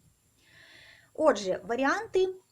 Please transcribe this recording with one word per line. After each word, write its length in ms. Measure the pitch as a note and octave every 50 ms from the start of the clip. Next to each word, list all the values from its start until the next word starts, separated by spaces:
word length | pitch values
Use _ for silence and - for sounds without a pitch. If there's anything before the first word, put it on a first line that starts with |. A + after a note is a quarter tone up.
| _ _ _ _ _ _ _ _ _ _ - - - - - - - - - - _ _ -
Отже, 460 | - D#4 D4+ A#3+ G#3+ G3+ F#3 F3 - -
варіанти 720 | F#3 A#3 B3+ C4+ C#4+ E4+ G4+ A4+ G#4 - F#4+ F#4 F#4 F#4 - _ _